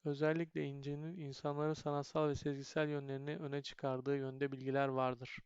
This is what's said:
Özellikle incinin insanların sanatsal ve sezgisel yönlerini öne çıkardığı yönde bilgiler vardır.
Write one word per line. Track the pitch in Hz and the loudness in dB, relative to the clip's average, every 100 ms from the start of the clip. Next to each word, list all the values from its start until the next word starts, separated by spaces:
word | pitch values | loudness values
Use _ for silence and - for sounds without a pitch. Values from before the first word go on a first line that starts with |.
Özellikle | 151 143 156 160 165 156 | -2 2 4 4 0 -2
incinin | 143 139 139 143 156 180 | -4 -4 -4 -4 -6 -6
insanların | 143 135 147 143 151 | -8 -4 -2 2 0
sanatsal | 156 151 143 139 160 151 | 2 0 0 2 2 4
ve | |
sezgisel | 139 151 139 135 160 151 | 2 -2 -2 -2 0 2
yönlerini | 147 139 135 139 151 | 0 -2 -4 -4 -4
öne | 151 143 | -4 -4
çıkardığı | 135 - 135 131 131 143 | -6 -4 -2 0 0 0
yönde | 135 131 143 | 0 0 -2
bilgiler | 135 131 135 139 | 0 2 4 4
vardır. | 131 127 123 127 - | 4 2 0 -8 -12